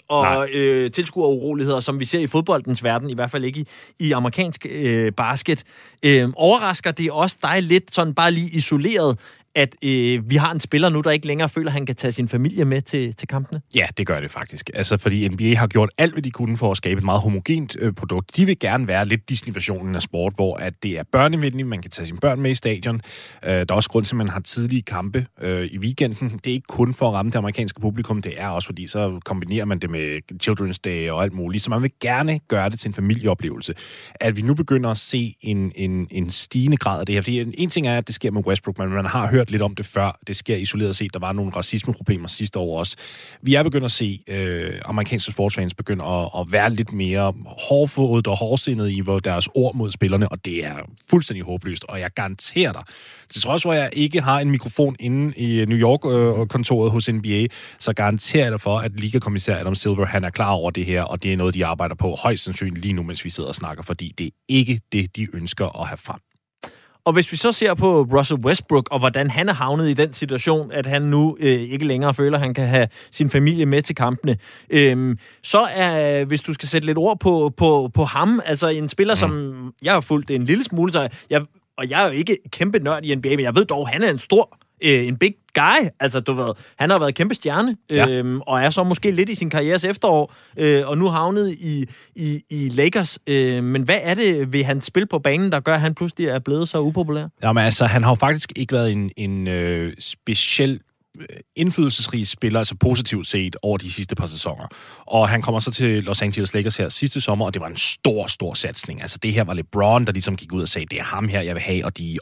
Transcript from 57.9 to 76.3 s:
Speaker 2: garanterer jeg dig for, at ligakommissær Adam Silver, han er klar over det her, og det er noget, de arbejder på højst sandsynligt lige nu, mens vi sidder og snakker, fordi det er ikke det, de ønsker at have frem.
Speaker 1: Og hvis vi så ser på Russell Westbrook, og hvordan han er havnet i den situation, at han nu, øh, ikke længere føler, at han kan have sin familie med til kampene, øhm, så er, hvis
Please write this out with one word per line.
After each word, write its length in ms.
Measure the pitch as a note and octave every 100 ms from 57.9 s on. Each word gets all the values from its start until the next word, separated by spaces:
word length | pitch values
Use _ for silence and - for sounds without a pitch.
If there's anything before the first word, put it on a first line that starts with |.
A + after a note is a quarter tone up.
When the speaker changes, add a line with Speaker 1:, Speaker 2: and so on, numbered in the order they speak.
Speaker 2:
garanterer 520 | G#2+ G#2 G#2+ - D3+
jeg 80 | B2
dig 80 | G#2+
for, 180 | G2+ G#2+
at 220 | A2+ G#2
ligakommissær 600 | G#2+ B2 G#2+ G2+ A2 F#2
Adam 140 | F#2
Silver, 320 | F#2+ G#2+ G2 F#2
han 180 | G2+
er 60 | F2+
klar 200 | - G2+
over 200 | F#2+ F2
det 140 | F2 F2
her, 160 | F2+
og 200 | E2+ F2
det 100 | G2
er 40 | F#2+
noget, 180 | F2+
de 120 | F2+ E2
arbejder 280 | E2+ E2+
på 220 | E2 F#2+ E2
højst 220 | A#2+ G#2
sandsynligt 340 | F#2+ F#2 F#2+ F2
lige 140 | G2
nu, 100 | F2+
mens 220 | E2+ E2
vi 60 | E2+
sidder 180 | - C#2
og 60 |
snakker, 280 | D2 D#2+ D#2
fordi 320 | D#2+ F2 E2+ -
det 80 | E2
er 40 | _ -
ikke 320 | C3 B2 A#2 -
det, 240 | G2+ F2+ -
de 100 | G#2+
ønsker 480 | F2 E2+ - F#2+ -
at 60 | -
have 80 | -
frem. 220 | - D#2 _ _ _ _ - - _ _ E3+
Speaker 1:
Og 60 |
hvis 200 | E3 E3+
vi 40 | D#3+
så 160 | A#3
ser 220 | A3+ G#3+
på 280 | F3 F#3+ E3 B2
Russell 280 | C#3 C3+ C#3+
Westbrook, 480 | B2 F#3+ - C#3+ B2+
og 80 | C#3
hvordan 320 | B2+ C3+ C#3+
han 180 | A#2 G3
er 40 |
havnet 360 | C#3 C3 D3+ D#3+
i 20 |
den 180 | C3+ D#3
situation, 600 | B2+ C#3 B2+ E3 D#3 C#3
at 140 | D3 C3
han 160 | C#3+
nu, 340 | D3 D3 D#3 D#3
øh, 80 | C#3+
ikke 360 | B2 A#2+ C#3 D3+
længere 280 | B2+ C#3+
føler, 240 | C3+ C#3+ D3
at 60 |
han 100 | C3
kan 140 | B2 B2
have 200 | C3 A2 - -
sin 200 | - D3
familie 360 | C#3 D3 E3 C#3+
med 160 | C#3+
til 120 | -
kampene, 420 | D3+ B2 B2 D3 A2 - - -
øhm, 480 | D#3 C#3 B2+ C3 A#2 - _
så 180 | - G3+ A3+
er, 500 | F#3+ F3+ D#3 D3 C#3+
hvis 160 | C#3